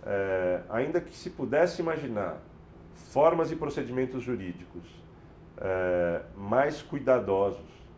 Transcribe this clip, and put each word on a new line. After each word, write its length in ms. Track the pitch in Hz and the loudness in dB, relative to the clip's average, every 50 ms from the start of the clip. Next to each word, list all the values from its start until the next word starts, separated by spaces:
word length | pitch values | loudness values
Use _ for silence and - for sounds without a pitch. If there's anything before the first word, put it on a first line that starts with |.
| - | -4
é, 540 | 101 101 98 98 95 95 92 92 90 90 87 87 90 | -2 -2 -2 0 0 0 0 2 2 0 0 -2 -4
ainda 320 | 101 113 131 151 165 175 | -2 -2 -2 0 0 -2
que 140 | - - - | -2 -2 -14
se 160 | - - - | -12 -12 -12
pudesse 520 | - - 143 113 120 147 170 180 180 - 175 | -8 -6 -4 0 4 4 4 4 2 -2 -2
imaginar 580 | 165 160 156 143 127 113 104 98 87 78 76 - - - - - - - - - - - | -2 -2 -2 -4 -4 -4 -4 -4 -4 -6 -8 -12 -18 -20 -20 -20 -20 -20 -20 -20 -20 -20
formas 560 | - - - - 143 147 160 165 165 160 151 | -20 -20 -4 2 6 6 6 6 4 0 0
e 60 | 165 | -2
procedimentos 680 | 160 160 143 - - 127 117 123 127 131 127 131 131 117 | -4 -4 -4 -4 -4 -6 -4 -2 -2 -2 -2 -4 -8 -4
jurídicos, 600 | 120 123 104 95 90 87 87 87 - - 87 85 - - - - - - - - - - - - - - - | -4 -4 -4 -4 -8 -10 -10 -12 -16 -16 -16 -16 -16 -20 -20 -20 -20 -20 -20 -20 -20 -20 -20 -20 -20 -14 -8
é, 640 | - 95 92 92 92 90 90 90 87 87 85 80 82 - - | -4 -2 0 0 2 2 2 4 2 2 2 -2 -4 -8 -12
mais 440 | 95 101 101 117 127 139 143 208 - | -10 -4 0 4 4 4 4 0 -4
cuidadosos 840 | - - - 143 123 123 127 120 104 98 98 95 98 101 90 - - - - - - - - | -10 -8 -8 -4 4 4 4 4 6 2 4 4 4 2 0 -4 -12 -18 -20 -20 -20 -20 -20